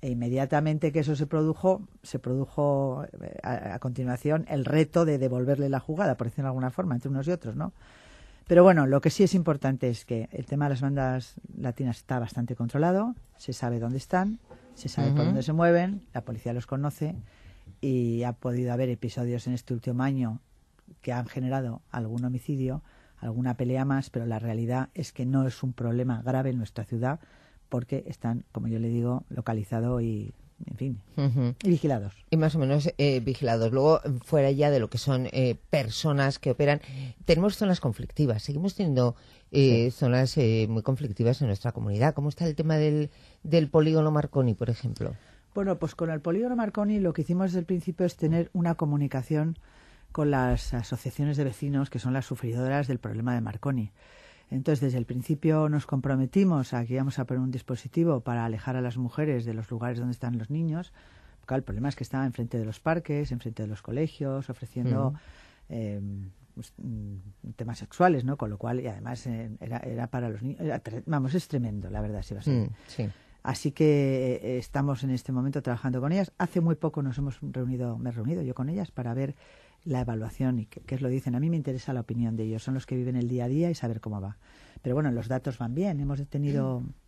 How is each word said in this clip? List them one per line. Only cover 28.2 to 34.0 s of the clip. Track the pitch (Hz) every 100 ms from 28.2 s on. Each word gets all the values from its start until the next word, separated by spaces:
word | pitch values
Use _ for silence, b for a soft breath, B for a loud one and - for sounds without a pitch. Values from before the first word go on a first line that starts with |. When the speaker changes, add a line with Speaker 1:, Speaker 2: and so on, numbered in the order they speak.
| 117 117 -
Speaker 1:
como | - 113
yo | 113
le | 113
digo, | 117 120 123 -
localizado | 127 117 113 101 117 117 123
y, | 117 107 104 - - _ -
en | -
fin, | 135 113 - -
Speaker 2:
Ujú. | 139 123 123 123
Speaker 1:
y | 202
vigilados. | 170 156 127 101 - -
Speaker 2:
Y | 160
más | 156 156
o |
menos, | 135 147 147 -
eh, | 143 131
vigilados. | 117 127 127 117 113
Luego, | 131 143 160